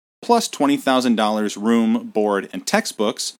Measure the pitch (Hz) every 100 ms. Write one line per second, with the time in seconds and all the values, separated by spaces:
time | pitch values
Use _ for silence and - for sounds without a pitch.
0 | _ _ - 233 - - 139 143 - 131
1 | 123 110 107 107 104 98 107 117 113 117
2 | 117 107 104 98 - 95 - 202 220 -
3 | 107 - - -